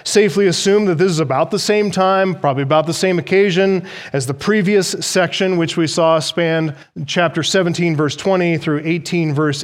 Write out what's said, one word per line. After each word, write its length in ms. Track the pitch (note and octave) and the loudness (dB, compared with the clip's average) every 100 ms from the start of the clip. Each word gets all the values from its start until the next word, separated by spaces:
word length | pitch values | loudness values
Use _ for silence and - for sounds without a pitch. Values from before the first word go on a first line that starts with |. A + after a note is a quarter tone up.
safely 440 | - G#3 G#3 G3+ G3 | 0 2 4 4 2
assume 380 | - G3+ G#3 G3+ | 2 2 2 2
that 100 | D#3+ | 2
this 160 | F#3+ | 2
is 80 | D#3+ | 0
about 320 | C#3+ C3+ E3 | 0 0 0
the 80 | G3+ | -2
same 320 | - G#3 G#3 | 0 0 0
time, 420 | F#3+ F#3+ F#3+ F#3+ | 0 2 2 0
probably 300 | F#3 D3 C3 | 0 -2 -2
about 240 | C#3 D#3 D#3 | 2 2 0
the 80 | D#3+ | 0
same 240 | F#3+ F3 | 0 0
occasion 680 | - F#3+ G3+ F3 G3 F#3 F#3 - - | 0 2 2 2 2 0 -4 -14 -6
as 140 | C#3+ B2+ | -4 -4
the 80 | |
previous 600 | C#3+ G3 G#3+ F#3 G#3 F3+ F3 | -4 0 0 2 2 0 -4
section, 540 | - F#3+ E3+ - F#3+ F3 | -4 0 0 0 0 0
which 200 | E3 - | 0 0
we 80 | D#3 | -2
saw 320 | F3 D#3+ D#3+ | 2 2 2
spanned 580 | - - E3 E3 D#3+ C#3+ - E3+ C#3+ | 0 -2 0 0 -2 -6 -14 -12 -6
chapter 380 | F3+ E3 E3 | 0 0 0
seventeen, 520 | C#3+ F#3+ F3 E3+ F3 D3 | -2 0 0 0 -2 0
verse 200 | D3+ - | -2 -2
twenty, 420 | G3 F#3+ E3+ D#3+ | -2 0 0 0
through 240 | D#3+ D3 | -2 -2
eighteen, 520 | D#3+ F3 E3+ F3 D#3+ C#3+ | -2 -4 -4 -2 0 0
verse 280 | D3+ C#3+ | 0 -2